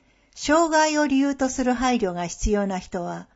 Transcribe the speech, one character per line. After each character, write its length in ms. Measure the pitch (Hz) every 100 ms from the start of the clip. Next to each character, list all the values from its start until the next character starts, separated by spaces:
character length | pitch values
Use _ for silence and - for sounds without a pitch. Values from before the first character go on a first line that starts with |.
| _ _ _
障 340 | - - 320 330
害 300 | 311 311 302
を 80 | 294
理 140 | 269
由 160 | 277 277
と 140 | 262
す 140 | 269
る 100 | 247
配 260 | 240 254 240
慮 140 | 185
が 120 | 175 170
必 240 | - 220
要 160 | 202 196
な 140 | 185
人 240 | - 185
は、 240 | 175 170 175